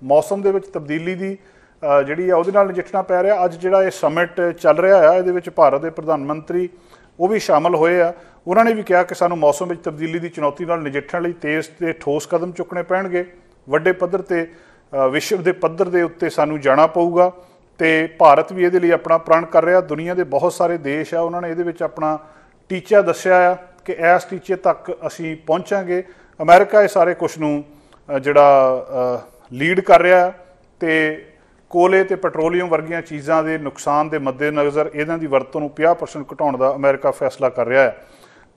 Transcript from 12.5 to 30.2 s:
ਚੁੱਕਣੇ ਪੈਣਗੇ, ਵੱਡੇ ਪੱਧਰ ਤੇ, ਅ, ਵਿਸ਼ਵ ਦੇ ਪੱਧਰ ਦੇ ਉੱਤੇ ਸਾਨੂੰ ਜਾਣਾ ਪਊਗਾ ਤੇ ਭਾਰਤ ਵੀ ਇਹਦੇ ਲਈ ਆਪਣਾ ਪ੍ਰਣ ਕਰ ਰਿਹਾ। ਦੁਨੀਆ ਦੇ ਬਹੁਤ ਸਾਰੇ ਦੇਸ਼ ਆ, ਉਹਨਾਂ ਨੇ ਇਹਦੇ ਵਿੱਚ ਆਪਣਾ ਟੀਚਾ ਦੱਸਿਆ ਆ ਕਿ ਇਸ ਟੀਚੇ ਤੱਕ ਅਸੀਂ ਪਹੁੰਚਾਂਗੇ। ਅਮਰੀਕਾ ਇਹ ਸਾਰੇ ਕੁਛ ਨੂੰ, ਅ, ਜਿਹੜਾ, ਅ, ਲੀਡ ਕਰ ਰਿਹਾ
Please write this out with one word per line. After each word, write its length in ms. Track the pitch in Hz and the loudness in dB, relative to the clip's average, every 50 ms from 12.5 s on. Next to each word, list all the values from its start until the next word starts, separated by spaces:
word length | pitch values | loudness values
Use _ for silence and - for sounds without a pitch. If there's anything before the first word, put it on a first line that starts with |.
| 170 | -8
ਚੁੱਕਣੇ 300 | - 175 - 180 180 170 | -10 -10 -10 -8 -8 -6
ਪੈਣਗੇ, 420 | - 185 185 196 185 175 175 180 180 - - _ _ _ _ _ - | -4 -4 -4 -4 -4 -4 -6 -6 -6 -12 -20 _ _ _ _ _ -4
ਵੱਡੇ 240 | 139 156 156 180 180 | -2 0 0 0 -2
ਪੱਧਰ 300 | 180 185 170 185 190 185 | 0 -2 -4 -4 -4 -4
ਤੇ, 260 | - 180 165 165 165 165 - _ _ _ _ _ _ - | -4 -4 -4 -4 -6 -10 -20 _ _ _ _ _ _ -4
ਅ, 140 | 135 135 131 | 0 0 0
ਵਿਸ਼ਵ 340 | 131 156 - - 214 180 160 | 0 -2 -4 -2 -4 -2 -2
ਦੇ 100 | 180 175 | -2 -4
ਪੱਧਰ 360 | 170 - 160 165 165 196 180 | -2 -2 -4 -2 -2 -2 0
ਦੇ 140 | 170 175 170 | 0 0 -2
ਉੱਤੇ 280 | 160 170 - 170 160 | -2 -4 -4 -6 -4
ਸਾਨੂੰ 300 | - - 151 147 156 151 | -2 -2 -2 -2 -2 -2
ਜਾਣਾ 260 | 135 135 131 143 160 | 2 2 4 4 4
ਪਊਗਾ 460 | 160 - 175 170 175 170 175 180 180 180 - - _ _ _ _ _ _ - | 2 2 0 -2 0 2 2 2 2 0 -4 -18 _ _ _ _ _ _ -2
ਤੇ 280 | 170 160 160 156 160 160 165 - | 0 0 2 0 0 -2 0 4
ਭਾਰਤ 340 | 180 156 143 151 160 - 190 | 6 6 6 6 4 0 -2
ਵੀ 120 | 185 180 | -2 0
ਇਹਦੇ 160 | 175 180 180 | 2 2 2
ਲਈ 100 | 175 170 | 2 2
ਆਪਣਾ 280 | 170 156 - 165 165 165 | 2 2 2 2 0 0
ਪ੍ਰਣ 260 | 160 - 165 165 170 | 2 2 2 2 2
ਕਰ 200 | 165 - 170 160 | 2 2 2 4
ਰਿਹਾ। 160 | 170 180 185 | 4 4 2
ਦੁਨੀਆ 340 | 170 151 147 151 160 175 180 | 0 0 -4 -8 -6 -6 -4
ਦੇ 100 | 180 180 | -4 -4
ਬਹੁਤ 280 | 143 131 135 156 180 165 | -2 -2 -2 -2 -2 -2
ਸਾਰੇ 260 | - 180 170 170 165 | 0 -2 -2 -2 -4
ਦੇਸ਼ 360 | 147 139 143 156 156 - 170 | -4 -6 -6 -6 -6 -6 -4
ਆ, 60 | 165 | -4
ਉਹਨਾਂ 220 | 170 170 170 175 175 | -4 -4 -4 -6 -8
ਨੇ 80 | 170 | -8
ਇਹਦੇ 120 | 165 170 175 | -6 -6 -6
ਵਿੱਚ 200 | 175 160 - 170 | -6 -6 -6 -8
ਆਪਣਾ 360 | 151 - - 151 156 151 151 - - - _ _ _ _ _ _ - | -8 -6 -4 -4 -4 -4 -6 -8 -14 -20 _ _ _ _ _ _ -10
ਟੀਚਾ 340 | 190 185 - - 214 208 190 | -10 -8 -2 2 4 4 4
ਦੱਸਿਆ 500 | 170 160 - - 185 185 180 180 180 180 | 4 0 -2 0 2 4 4 4 4 2
ਆ 20 | 180 - - _ _ _ | 0 -6 -18 _ _ _
ਕਿ 80 | - 185 | -10 -6
ਇਸ 320 | 160 170 170 180 175 - | 0 2 4 4 4 2
ਟੀਚੇ 320 | - 196 175 - - 190 | -4 -12 -10 -6 -6 -6
ਤੱਕ 420 | 180 - 185 156 - - - 175 - 165 | -2 0 0 0 -2 -4 -14 -12 -10 -10
ਅਸੀਂ 300 | 151 - - 165 160 160 | -10 -10 -10 -10 -10 -10
ਪਹੁੰਚਾਂਗੇ। 680 | 156 - - 156 180 185 - 202 196 190 175 180 180 185 - - _ _ _ _ - 160 | -8 -4 -4 -4 -4 -2 -4 -4 -4 -4 -4 -4 -6 -6 -8 -14 _ _ _ _ -4 4
ਅਮਰੀਕਾ 400 | 156 175 185 202 202 - 214 202 | 6 6 6 6 6 4 4 4
ਇਹ 60 | 185 | 4
ਸਾਰੇ 260 | - 196 170 175 175 | 2 2 0 0 0
ਕੁਛ 240 | - 175 156 - 160 | -2 -4 -6 -6 -4
ਨੂੰ, 260 | 156 151 147 147 147 - - - _ _ _ _ _ - 143 | -4 -4 -4 -4 -6 -10 -18 -20 _ _ _ _ _ -8 -8
ਅ, 20 | 135 | -6
ਜਿਹੜਾ, 580 | 131 143 143 143 143 143 139 139 135 131 131 127 - - 135 127 127 123 123 | -2 2 4 6 6 8 8 6 4 4 2 -2 -4 -6 -6 -4 -4 -2 -4
ਅ, 100 | 117 - - _ _ _ - 123 | -6 -8 -12 _ _ _ -16 -8
ਲੀਡ 280 | 127 143 170 185 185 | -4 -2 -2 0 0
ਕਰ 220 | 185 - 180 165 170 | 2 6 6 6 6
ਰਿਹਾ 300 | 180 185 180 | 6 4 4